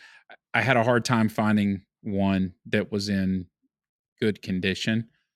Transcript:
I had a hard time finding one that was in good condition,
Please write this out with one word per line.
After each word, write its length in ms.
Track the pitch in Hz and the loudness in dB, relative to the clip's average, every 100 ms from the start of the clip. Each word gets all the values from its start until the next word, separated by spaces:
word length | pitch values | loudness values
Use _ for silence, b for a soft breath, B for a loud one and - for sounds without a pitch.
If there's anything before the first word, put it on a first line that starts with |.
| B B B B _ | B B B B _
I 80 | - | -2
had 160 | 113 127 | 2 2
a 60 | |
hard 220 | 113 120 107 | 4 2 2
time 240 | 120 110 | 2 2
finding 540 | - 107 107 101 98 - _ | 0 0 2 2 -2 -8 _
one 520 | - 98 98 95 92 92 - | -6 -2 0 2 -2 -6 -4
that 240 | 107 98 | -4 -2
was 180 | 104 101 | -4 -2
in 380 | 98 95 92 90 _ _ _ _ _ _ _ | -2 0 -2 -6 _ _ _ _ _ _ _
good 200 | 110 98 | -2 -2
condition, 680 | - 92 95 92 - 110 113 _ _ | -4 -2 -2 -2 -2 -2 -4 _ _